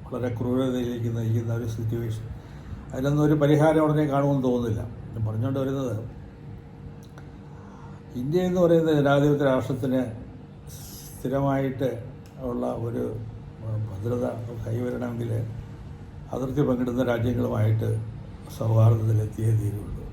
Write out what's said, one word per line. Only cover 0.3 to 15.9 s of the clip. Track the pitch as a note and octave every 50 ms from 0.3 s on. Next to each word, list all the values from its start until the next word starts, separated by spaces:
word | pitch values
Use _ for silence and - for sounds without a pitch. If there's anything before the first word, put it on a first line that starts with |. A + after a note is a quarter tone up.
| A#2
ക്രൂരതയിലേക്ക് | - A#2 B2 B2 B2+ C3 C3 B2 B2+ A#2+ A#2+ A#2+ A#2 A2+ A#2 A2+
നയിക്കുന്ന | A#2 A2+ A2 A2 A2+ A2+ A#2 A2+
ഒരു | A#2 B2
സിറ്റുവേഷൻ. | B2 A2 - A2+ A2 A#2 A#2 A#2 A2+ G#2+ - - - - - - - - - - - - - - - -
അതിലൊന്നും | C3 C3 C#3+ D3 D3 D3+
ഒരു | D3+ D#3
പരിഹാരം | D3+ C#3+ C#3+ D3+ C#3+ D3+ D#3+ D#3 D#3+ D#3
ഉടനെ | D3+ D3+ D3+ D3+
കാണുമെന്ന് | C#3+ C3+ C#3 C#3+ C#3+ C#3+ C3+ B2+
തോന്നുന്നില്ല. | B2+ B2 B2 A#2+ A#2 A2 -
ഞാൻ | - - - - - - - A#2 A2
പറഞ്ഞുകൊണ്ട് | A2 G#2+ G#2+ B2 C#3 C3+ C#3
വരുന്നത്, | C3 C3+ C3+ C#3 C3+ B2 G#2 G#2+ G#2 G#2 - - - - - - - - - - - - - - - - - - - - - - - - - - - - - - - - - - - - - - - - -
ഇന്ത്യ | B2 B2 C#3 D#3 F3+
എന്ന് | F#3 F3+ F3 F#3
പറയുന്ന | F3 E3 E3+ E3 D#3+ D#3+ D#3
ജനാധിപത്യ | D3 C#3 C#3+ C#3+ C#3+ C#3+ D3 D3 C3+ D3
രാഷ്ട്രത്തിന് | C#3 C3 B2+ A2+ - C3+ A#2 B2+ C3 B2+ C3 B2+ A#2 A2 - - - - - - - - - - - - - - - - - - - - -
സ്ഥിരമായിട്ട് | - B2+ C3 C#3 C#3 C#3 C3+ C3+ C3+ C3+ B2+ - C#3+ B2 A#2 A2+ - - - - - - - -
ഉള്ള | C3 B2 A#2+ A#2+ B2 B2
ഒരു | B2 A2+ A2+ A#2 A#2 B2 B2 A#2 A2 A2+ A2 - - - - - - - - A2 A2 A2 G#2+ -
ഭദ്രത | - - G2+ A#2 A#2+ B2 B2 B2 A#2 A#2 - A2 B2+ A#2 -
കൈവരണമെങ്കിൽ | G#2+ A2+ A#2+ B2 B2 B2 A#2+ B2 A#2+ A#2 A#2 A#2 A2+ A2+ A2 A2 - - - - - - - - -